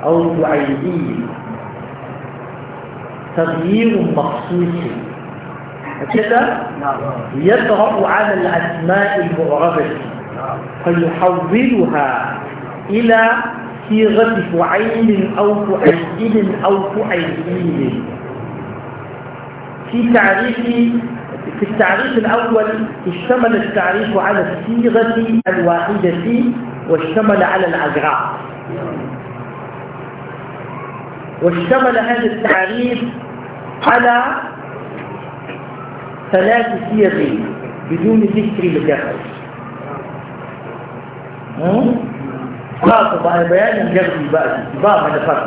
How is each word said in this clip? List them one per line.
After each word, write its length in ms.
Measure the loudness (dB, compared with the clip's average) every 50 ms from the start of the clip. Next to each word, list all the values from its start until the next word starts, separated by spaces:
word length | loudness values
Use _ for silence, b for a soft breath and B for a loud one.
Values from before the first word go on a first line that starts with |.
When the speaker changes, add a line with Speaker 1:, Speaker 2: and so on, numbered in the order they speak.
| 4
Speaker 1:
أو 380 | 4 4 4 4 2 2 2 2
فعيل. 840 | 2 2 2 2 0 0 -2 -2 -2 -2 -2 -2 -2 -2 -4 -4 -6 -6 -10 -10 -10 -10 -10 -10 -12 -12 -12 -12 -12 -12 -12 -12 -12 -12 -12 -12 -12 -14 -12 -14 -14 -14 -14 -14 -14 -14 -14 -14 -14 -14 -14 -14 -14 -14 -14 -14 -6 -2
تغيير 680 | -2 0 0 0 -2 0 2 2 4 4 4 4 4 2 2 2
مخصوص. 580 | 2 0 0 -2 -6 -4 -2 0 2 2 2 0 -2 -4 -4 -6 -6 -8 -10 -12 -12 -12 -14 -14 -14 -14 -14 -14 -14 -14 -14 -14 -14 -12 -12 -8 -8
هكذا؟ 680 | -6 -2 0 0 2 4 4 4 4 2 0 -4 -6 -8 -8 -6
Speaker 2:
نعم. 160 | -4 -4 -4 -2 -4 -6 -6 -6 -8 -6 -4
Speaker 1:
يطرأ 720 | 2 4 4 4 4 4 2 4 4 4 2 2 2 2 2
على 260 | 2 2 2 2 2
الأسماء 840 | 0 0 0 0 0 -2 -2 -4 -2 0 2 4 4 4 2 2 0
المعربة. 640 | 0 0 0 0 0 2 2 2 2 2 2 2 0 -2 -2 -6 -8 -10 -10 -10 -12 -10 -10
Speaker 2:
نعم. 220 | -8 -8 -6 -6 -8 -8 -10 -12 -4 0
Speaker 1:
فيحولها 1500 | 0 2 2 2 0 0 2 2 2 2 2 0 2 2 4 4 4 4 4 4 2 2 2 0 0 0 -2 -2 -4 -6 -6 -8 -10 -10 -10 -10 -10 -10 -12 -6 -2
إلى 400 | 0 2 4 6 6 6 6 4 4 2 -2 -4 -6 -8 -10 -10 -12 -12 -4 0
صيغة 540 | 4 6 6 6 6 6 4 4 4 0 -2 0 2
فعيل 760 | 2 2 2 2 2 2 0 2 2 4 4 4 4 2 0 2 2
أو 160 | 2 2 4 2 2
فعيل 880 | 0 0 4 6 6 6 6 2 -4 -4 -2 0 2 4 4 4 2 0 0 2
أو 260 | 2 2 2 2 0
فعيل. 1120 | -2 -2 -2 0 0 0 0 -2 -4 -4 -4 -4 -2 0 0 0 0 0 0 0 -2 -2 -6 -6 -8 -10 -10 -10 -10 -10 -10 -10 -10 -10 -10 -10 -10 -12 -12 -12 -12 -12 -12 -12 -14 -14 -14 -14 -14 -14 -14 -14 -14 -14 -14 -14 -14 -14 -12 -6 -2
في 200 | 0 2 4 6
تعريف، 460 | 6 6 6 4 2 2 0 -2 -2 0 0 2 4 4 4 4 0 -2 -4 -8 -8 -10 -10 -10 -10 -8 -8 -4 -2
في 20 | -2
التعريف 560 | -2 2 2 2 2 4 2 0 0 0 0
الأول 460 | 2 2 2 2 2 2 2 2 2 2 0 -2 -2 -4 -4 -6 -6
اشتمل 500 | -6 -4 -4 0 0 2 2 4 2 2
التعريف 600 | 2 0 0 0 0 0 2 0 0 0 2 0
على 240 | 2 2 2 2 2
الصيغة 1000 | 0 0 -2 -6 -4 -2 0 2 2 4 4 4 4 4 2 0 2 2 2 2 2 2
الواحدة 960 | 0 2 4 4 2 2 2 0 0 2 2 2 2 2 0 0 2 2 2 2 0 -2 -4 -8 -8 -10 0 0
واشتمل 540 | 2 2 2 0 0 2 4 4 4 4 4
على 240 | 2 2 2 0
الأجراء. 640 | 0 0 0 0 0 0 0 2 2 0 0 -2 -4 -6 -8 -10 -12 -12 -12 -10 -10 -8 -8 -8 -8 -8 -8 -8 -8 -10 -10 -12 -12 -12 -12 -12 -12 -12 -12 -12 -12 -12 -12 -12 -12 -12 -12 -12 -12 -12 -14 -12 -12 -12 -12 -12 -12 -12 -12 -12 -12 -12 -12 -12 -12 -12 -12 -12 -12 -14 -14 -14 -14 -8 0 0
واشتمل 560 | 2 2 2 2 4 4 4 4 4 2 2
هذا 280 | 2 2 0 2 2
التعريف 800 | 0 -2 0 0 2 2 2 2 0 -2 -2 -2 0 0 -2 -4 -4 -6 -8 -10 -12 -12 -12 -12 -12 -12 -12 -12 -12 -10 -2 2
على 360 | 4 4 6 6 4 4 4 2 0 -2 -4 -6 -10 -12 -12 -14 -12 -12 -12 -12 -12 -12 -12 -12 -12 -12 -12 -12 -12 -14 -14 -12 -12 -12 -12 -12 -12 -12 -14 -14 -14 -14 -14 -14 -14 -14 -14 -6 2 2
ثلاث 340 | 4 4 6 4 4 2 0 -2 -4 -4 -2
صيغ 480 | 2 4 4 4 4 2 0 0 0 -2 -2 -4 -6 -8 -10 -10 -10 -10 -6 -4
بدون 300 | -4 0 2 4 4 6
ذكر 440 | 4 4 4 2 2 0 0 0 0
الجر. 480 | 2 2 2 2 2 2 2 0 -4 -6 -6 -8 -10 -12 -12 -14 -14 -14 -14 -14 -12 -12 -12 -12 -10 -10 -10 -10 -10 -12 -12 -12 -12 -14 -12 -12 -12 -14 -14 -12 -12 -12 -12 -12 -12 -14 -14 -14 -14 -14 -14 -14 -14 -14 -14 -14 -12 -8 -2
هم؟ 500 | 2 4 4 4 4 2 2 0 -2 -6 -8 -8 -8 -8 -8 -8 -8 -8 -10 -10 -12 -12 -6 2 6
ba 120 | 6 8 8 6 4
ku 60 | 2 2 2
ba 240 | 2 4 4 4 4
bayanin 480 | 6 4 6 4 2 0 0 2 2
garbi 320 | 2 2 2 0 -2 -2 0
ba, 140 | 2 2 2 2 -2 -4 -4 -6 -4 2 4
ba 100 | 4 4 4 4 2
manufar. 320 | 0 0 2 2 0 0 0